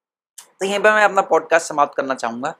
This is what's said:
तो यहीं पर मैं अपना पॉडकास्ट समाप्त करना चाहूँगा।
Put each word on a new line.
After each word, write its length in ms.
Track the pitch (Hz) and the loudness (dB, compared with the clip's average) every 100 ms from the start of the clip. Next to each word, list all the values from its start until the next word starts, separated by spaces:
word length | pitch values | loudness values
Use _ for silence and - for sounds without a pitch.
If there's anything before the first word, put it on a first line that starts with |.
| _ _ _ - - _ | _ _ _ -20 -20 _
तो 60 | 196 | -4
यहीं 140 | 202 | 0
पर 120 | 214 | 2
मैं 120 | 214 | 4
अपना 160 | 202 196 | 4 2
पॉडकास्ट 460 | 190 160 156 165 - | 2 0 2 0 0
समाप्त 300 | 156 143 - | -2 -2 -2
करना 180 | 135 | -6
चाहूँगा। 400 | 127 - 117 143 | -6 -6 -6 -10